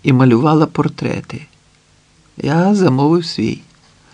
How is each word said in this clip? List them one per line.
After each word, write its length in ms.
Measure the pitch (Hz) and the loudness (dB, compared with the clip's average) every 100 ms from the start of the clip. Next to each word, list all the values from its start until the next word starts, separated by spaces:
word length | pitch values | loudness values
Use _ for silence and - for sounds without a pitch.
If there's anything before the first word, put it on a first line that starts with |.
і 100 | 151 | 0
малювала 520 | 127 131 117 151 156 151 | 2 4 4 2 2 0
портрети. 760 | - 143 - 139 - - - - _ _ _ _ _ _ _ _ - | -2 -4 -4 -6 -8 -10 -16 -18 _ _ _ _ _ _ _ _ -10
Я 380 | - 160 190 208 | -4 0 0 2
замовив 500 | 175 131 147 175 165 | 2 2 2 0 -2
свій. 340 | - 113 - - _ _ _ _ | -6 -6 -6 -12 _ _ _ _